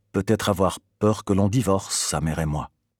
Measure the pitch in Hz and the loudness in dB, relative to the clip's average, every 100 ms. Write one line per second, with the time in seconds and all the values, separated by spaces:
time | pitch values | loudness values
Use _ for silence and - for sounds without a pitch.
0 | _ 98 98 107 - 90 92 - - _ | _ -4 0 0 2 2 0 -2 -12 _
1 | 107 107 - 98 98 127 107 98 - - | 0 0 0 2 2 2 2 0 -2 -6
2 | - 76 78 78 78 73 - _ _ _ | -4 -2 -2 -2 -2 -4 -6 _ _ _